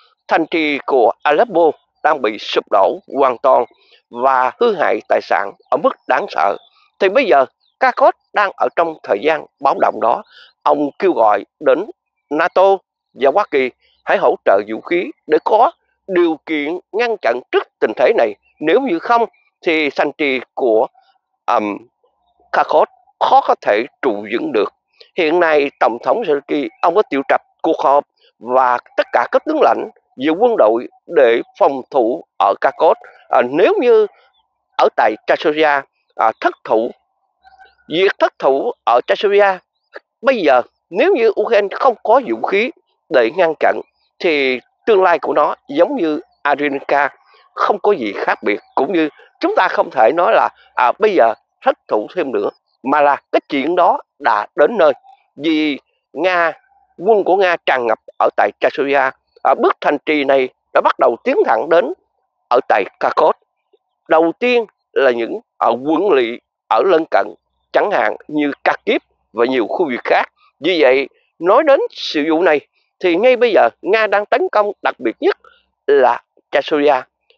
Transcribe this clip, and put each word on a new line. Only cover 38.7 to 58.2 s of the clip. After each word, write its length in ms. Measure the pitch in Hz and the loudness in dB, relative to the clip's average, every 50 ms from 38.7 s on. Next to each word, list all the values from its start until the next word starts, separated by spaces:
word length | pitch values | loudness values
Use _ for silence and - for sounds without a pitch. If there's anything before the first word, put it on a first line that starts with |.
| - _ - | -8 _ -2
ở 160 | 110 117 127 - | 0 0 0 0
Chasiria 500 | - 190 - - 196 202 202 202 196 185 175 _ _ _ _ _ _ - - _ _ _ _ | -2 -2 -2 -2 0 2 2 2 2 0 -4 _ _ _ _ _ _ -20 -20 _ _ _ _
bây 200 | - 262 269 220 | -2 -2 -2 0
giờ, 200 | 165 143 127 123 - - _ _ _ - | 2 2 2 2 2 -2 _ _ _ -8
nếu 240 | 165 208 302 381 403 | -4 0 0 2 2
như 160 | 262 226 226 - - | 2 2 0 0 0
Ukraine 260 | 214 220 226 208 202 190 | -2 0 0 0 0 -2
không 240 | - - - 262 214 - - | -2 -2 0 0 0 0 0
có 180 | 208 226 285 240 | 2 2 2 2
vũ 140 | 120 226 226 | -2 -6 -6
khí 300 | 262 - 196 202 233 - - _ _ _ _ _ _ - | -4 -4 -2 -2 -2 -4 -6 _ _ _ _ _ _ -2
để 200 | 151 127 113 113 156 | 0 2 2 2 2
ngăn 160 | 190 175 160 151 - | 0 0 0 0 0
chặn 220 | - 98 101 101 - _ _ _ _ _ _ - | 0 -2 -2 -2 -6 _ _ _ _ _ _ -4
thì 400 | - 175 151 143 135 131 127 120 - _ _ _ _ | -2 -2 0 0 0 -2 -2 -4 -8 _ _ _ _
tương 180 | - 220 185 185 | 0 2 4 4
lai 160 | 180 170 147 | 2 2 0
của 140 | - - 135 | -2 -2 0
nó 220 | 156 147 175 - - _ | 0 0 0 -2 -6 _
giống 280 | - 143 156 175 240 294 | -4 0 0 0 0 0
như 240 | 240 170 156 151 - - _ _ _ | -2 -2 -2 -4 -4 -8 _ _ _
Adrianka, 680 | - 147 143 135 147 147 139 139 - - 156 139 143 131 - _ _ _ _ _ _ _ - | -4 -4 -2 -2 -2 -4 -4 -6 -4 -2 0 0 0 -2 -4 _ _ _ _ _ _ _ -6
không 260 | - - - 214 196 | -2 -2 -2 -2 0
có 120 | - 208 | 0 -2
gì 220 | 202 151 113 101 98 | 0 0 -2 -6 -6
khác 280 | - - - 101 - - | -6 -4 -6 -6 -4 -4
biệt. 160 | 104 104 92 - _ - | -4 -4 -6 -8 _ -4
Cũng 180 | 120 135 160 190 | -4 -2 -2 0
như 160 | 165 156 147 - _ - _ _ - | -2 -2 -2 -4 _ -20 _ _ -6
chúng 160 | - 359 427 | -6 -4 0
ta 120 | - 190 | 0 -2
không 220 | 175 - 214 - 170 | 0 0 -2 -4 -2
thể 200 | 156 135 113 117 151 | 0 0 2 2 2
nói 180 | 175 180 220 220 | 2 0 2 2
là, 160 | 151 113 - - _ _ _ _ | 2 0 -2 -4 _ _ _ _
à, 160 | - 123 120 - - | -2 0 0 0 0
bây 140 | 208 214 190 | 0 0 2
giờ 200 | 156 117 113 107 - _ _ _ _ | 4 2 2 0 -4 _ _ _ _
thất 160 | - 262 - - _ | -4 -4 -4 -4 _
thủ 200 | - 117 107 107 156 - | -4 -4 -4 -4 -4 -6
thêm 160 | 185 151 135 | -6 -4 -4
nữa, 180 | 113 101 101 131 - _ _ _ _ _ - | -2 -2 -2 -4 -6 _ _ _ _ _ -4
mà 180 | 127 147 151 | -2 0 2
là 200 | 143 143 135 - - _ | 2 2 0 0 -4 _
cái 100 | - - - - | -4 -4 -4 -4
chuyện 260 | - 139 131 160 180 | -6 -4 -4 -2 0
đó 220 | 180 170 196 254 - - _ _ - | 2 2 2 0 -2 -6 _ _ -4
đã 280 | 143 120 110 104 104 - - | -2 0 0 0 -2 -4 0
đến 220 | - 147 175 240 | 0 0 2 2
nơi. 160 | 214 165 147 123 - _ - - _ _ _ _ | 2 2 2 0 -2 _ -20 -20 _ _ _ _
Vì 440 | 139 143 165 156 151 156 151 135 - _ _ _ _ _ _ - | -8 -4 -2 -2 -2 -2 -4 -6 -8 _ _ _ _ _ _ -8
Nga, 380 | 135 170 185 180 170 170 160 143 - _ _ _ _ _ _ _ | -4 -2 0 0 0 0 -2 -4 -8 _ _ _ _ _ _ _
quân 260 | - 170 214 226 202 160 | -4 0 2 2 2 2
của 120 | 160 180 | 2 2
Nga 200 | 202 190 180 170 - _ | 2 2 0 0 -2 _
tràn 220 | - 139 131 120 | -2 -2 0 0
ngập 120 | 113 107 - _ - - | -2 -2 -4 _ -10 -4
ở 100 | - | -2